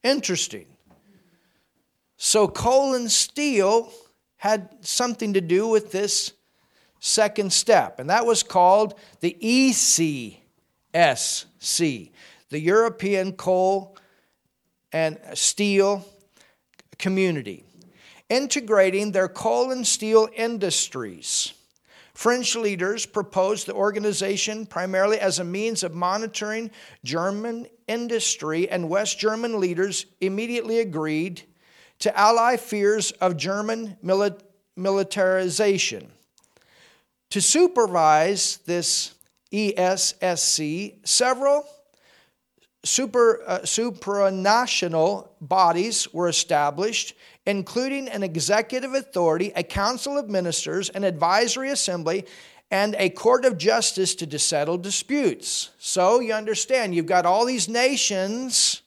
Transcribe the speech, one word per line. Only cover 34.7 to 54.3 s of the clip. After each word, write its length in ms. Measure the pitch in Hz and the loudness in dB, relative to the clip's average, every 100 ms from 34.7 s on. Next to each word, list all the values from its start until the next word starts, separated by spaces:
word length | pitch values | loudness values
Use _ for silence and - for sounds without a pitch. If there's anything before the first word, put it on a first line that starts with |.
| - | -6
militarization. 1400 | 190 196 190 202 185 185 185 151 214 196 - - 76 _ _ _ _ _ _ _ _ _ _ _ _ | -2 0 0 0 2 2 0 0 2 2 0 -4 -14 _ _ _ _ _ _ _ _ _ _ _ _
To 100 | 202 | -2
supervise 1160 | - 302 359 359 220 180 156 151 165 196 - - - | 2 4 4 4 2 4 6 6 4 0 -2 -4 -4
this 500 | 175 165 - - _ _ _ _ | -2 0 -2 -4 _ _ _ _
E 220 | 202 208 196 | -2 -2 2
S 380 | 180 190 - - | 0 2 -2 -2
S 220 | 185 170 | -2 0
C, 560 | - - 151 165 202 - | 0 -2 -2 -6 -8 -12
several 640 | - - 247 254 277 285 285 - _ _ _ _ _ _ _ _ _ _ | -2 0 2 2 2 0 -2 -18 _ _ _ _ _ _ _ _ _ _
super, 600 | - - 254 247 233 226 - | -4 -2 0 4 4 4 0
uh, 120 | 185 | -4
supranational 1700 | 180 - 240 190 - 202 196 190 190 220 247 - 180 165 160 196 - _ | -2 -2 -2 -4 -6 2 2 2 2 2 2 -2 -2 2 2 0 -10 _
bodies 720 | 147 185 175 170 208 214 - | -2 4 4 4 0 -2 -6
were 160 | 160 175 | -2 0
established, 840 | 160 - 156 143 143 202 233 - - - _ - | 0 0 0 0 0 -4 -2 -6 -12 -20 _ -4
including 600 | 202 185 233 262 277 262 | -4 -4 -4 -4 -4 -6
an 160 | 220 | -6
executive 680 | 190 160 147 208 226 254 262 | -4 -4 0 0 0 -4 -4
authority, 580 | 262 - 185 170 160 196 180 | -6 -4 0 2 2 -2 -4
a 80 | |
council 540 | 170 190 202 247 277 285 | -6 -2 -2 -2 -4 -4
of 120 | 226 | -2
ministers, 600 | 196 175 160 - 165 202 | -2 -2 -4 -4 -4 -6
an 140 | 196 | -4
advisory 680 | 196 165 165 196 240 - 262 | -4 0 2 2 2 -2 -4
assembly, 540 | 277 - 175 160 190 - - - - _ | -4 -4 -4 -4 -4 -6 -20 -20 -20 _
and 240 | 190 208 208 | -2 0 0
a 100 | 190 | -2
court 340 | - 220 254 | 2 2 4
of 140 | 254 196 | 4 2
justice 580 | 170 226 220 - 185 - | 0 2 0 0 -2 -2
to 240 | 160 | -6